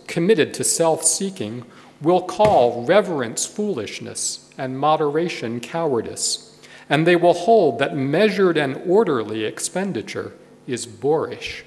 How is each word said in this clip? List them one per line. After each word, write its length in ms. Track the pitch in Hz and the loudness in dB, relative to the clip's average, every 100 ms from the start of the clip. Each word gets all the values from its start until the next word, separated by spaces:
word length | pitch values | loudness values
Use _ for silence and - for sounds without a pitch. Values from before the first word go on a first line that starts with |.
| - | -8
committed 460 | 175 175 220 135 | -2 2 2 2
to 100 | - | -2
self-seeking 1000 | 123 - 165 156 - - 196 190 104 120 120 - - - | -2 2 2 2 0 -2 -4 -6 -8 -10 -14 -20 -20 -4
will 180 | 147 180 | 2 2
call 640 | 180 - 214 170 120 117 | 2 2 4 6 4 2
reverence 640 | 117 190 185 151 117 147 - | 2 2 2 -2 -4 -6 -6
foolishness 1040 | - 208 147 98 - 110 107 - - - - | -4 -4 -4 -6 -10 -12 -8 -8 -10 -14 -10
and 200 | 131 131 | -8 -2
moderation 800 | 147 160 147 151 170 - 113 117 | 2 2 2 0 -2 -4 -6 -6
cowardice, 960 | - 170 165 120 98 - - - - - - - - | -6 -4 0 -2 -2 -6 -6 -6 -10 -20 -20 -14 0
and 160 | 147 165 | 2 4
they 100 | 175 | 6
will 160 | 170 | 4
hold 460 | 170 - 226 160 117 | 4 4 4 4 2
that 180 | 143 156 | -2 -2
measured 600 | 135 160 214 190 190 156 | 0 2 2 4 2 2
and 180 | 139 147 175 | -2 -4 0
orderly 580 | 196 196 131 107 110 | 2 2 0 -2 -4
expenditure 920 | 107 - - 180 196 127 98 104 107 - - - - | -6 -6 -8 -6 -6 -6 -8 -8 -10 -12 -20 -18 -8
is 180 | 120 | -8
boorish 800 | - 101 135 156 104 - - - | -8 -4 0 0 -2 -8 -12 -12